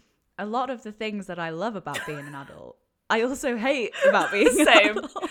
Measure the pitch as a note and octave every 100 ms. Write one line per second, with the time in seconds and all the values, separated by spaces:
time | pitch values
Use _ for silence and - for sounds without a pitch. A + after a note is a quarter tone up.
0 | _ _ _ - G#3 A#3+ C4 B3 G#3+ G#3+
1 | A3 G#3 F#3 F3 E3 D#3+ G#3+ G3+ D3 C#3+
2 | - D3 C#3+ C#3+ C#3 - A#1+ - _ _
3 | - A3 B3 C#4 C#4 A#3+ B3+ C#4+ G#3+ -
4 | C#5 G3+ - G3+ D#4 - D4 A3 G#3 G#3+
5 | D4+ F#4+ F4+